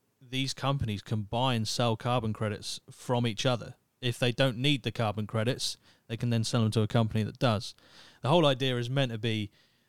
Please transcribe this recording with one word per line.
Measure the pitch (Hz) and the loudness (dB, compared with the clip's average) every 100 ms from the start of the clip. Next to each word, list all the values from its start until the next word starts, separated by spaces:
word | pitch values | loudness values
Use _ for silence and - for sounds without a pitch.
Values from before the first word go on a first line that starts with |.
| _ _ 127 | _ _ -6
these | 131 135 | -4 -4
companies | - 139 139 110 101 | -2 -2 0 -2 -4
can | - 110 | -4 -4
buy | 101 117 131 | -2 0 2
and | 120 107 | 2 0
sell | - 120 110 | 0 0 0
carbon | 123 123 110 | 0 0 0
credits | 107 110 101 - - - | -2 -4 -4 -8 -10 -14
from | - - 120 120 | -14 -2 0 0
each | 101 135 | 0 0
other. | 120 - - _ _ | 0 -4 -16 _ _
If | 123 - | -4 0
they | 123 | 0
don't | 117 135 117 | 2 0 2
need | 139 143 | 0 0
the | 117 | -2
carbon | - 110 104 104 | -2 -2 -2 -2
credits, | 113 110 - - - _ _ - | 0 0 -2 -6 -8 _ _ -10
they | 113 | -4
can | 120 | 0
then | 117 | 0
sell | 113 123 | 2 2
them | 110 | 4
to | 110 | 2
a | 107 | 2
company | 120 110 113 | 2 2 0
that | 104 - | -4 0
does. | 131 104 - - - - - - | 2 2 -2 -14 -20 -20 -20 -6
The | 123 | 2
whole | 175 151 | 4 4
idea | 127 135 123 | 2 0 -2
is | 120 | 0
meant | 139 131 | 0 0
to | 113 | 0
be | 117 110 101 - _ _ | 0 0 -2 -8 _ _